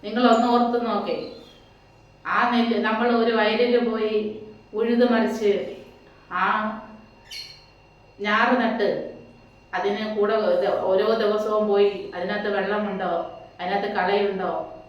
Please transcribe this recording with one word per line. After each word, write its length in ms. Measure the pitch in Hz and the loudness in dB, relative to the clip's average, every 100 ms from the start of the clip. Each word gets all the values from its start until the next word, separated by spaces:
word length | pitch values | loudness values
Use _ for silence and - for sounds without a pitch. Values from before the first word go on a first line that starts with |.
| 202 | -4
നിങ്ങളൊന്ന് 420 | 220 247 226 247 | 2 6 6 4
ഓർത്ത് 260 | 240 240 233 220 | 4 2 0 0
നോക്കേ, 300 | 202 180 160 - - - - - - - - - - 160 196 | -2 -2 -6 -8 -14 -20 -20 -20 -20 -20 -20 -20 -16 -4 0
ആ 40 | 240 | 2
നെല്ല് 240 | 240 233 214 214 | 2 2 0 0
നമ്മൾ 180 | 220 240 240 | 0 2 2
ഒരു 120 | 233 226 | 2 2
വയലിൽ 360 | 214 220 247 240 240 | 2 2 4 4 2
പോയി 280 | 214 214 214 214 - - - - 214 | 0 0 -2 -4 -8 -16 -20 -12 -4
ഉഴുത് 260 | 233 240 247 | 0 4 4
മറിച്ച് 380 | 233 214 - 208 190 - - - - - - - 180 | 2 0 0 0 0 -4 -12 -18 -20 -20 -20 -10 -4
ആ 40 | 190 214 214 - - - - - - - - - - - - - - - 208 | -2 -2 -4 -8 -14 -20 -20 -20 -20 -18 -18 -20 -20 -20 -20 -20 -20 -8 -2
ഞാറ് 280 | 214 240 254 | 2 2 2
നട്ട് 280 | 226 214 202 - - - - - - - _ 185 | 0 0 0 -2 -6 -14 -20 -20 -20 -20 _ -4
അതിന് 260 | 202 208 214 214 | -2 -2 -4 0
കൂടെ 200 | 208 220 208 175 | 2 2 2 2
ഇത് 120 | 190 - - | 2 0 2
ഓരോ 180 | 190 214 220 | 2 2 2
ദിവസവും 420 | 208 208 214 214 214 | 2 0 0 0 2
പോയി 200 | 202 202 190 - 180 | 4 4 2 -10 -8
അതിനകത്ത് 340 | 180 208 208 196 | -6 -4 -2 -2
വെള്ളമുണ്ടോ, 560 | 185 208 208 190 180 170 - - - - | -2 -2 -2 -4 -2 -2 -4 -12 -20 -10
അതിനകത്ത് 320 | 185 202 202 196 | -4 -2 -2 -2
കളയുണ്ടോ 540 | 180 202 202 190 180 - - - | 0 2 0 -2 -4 -4 -8 -14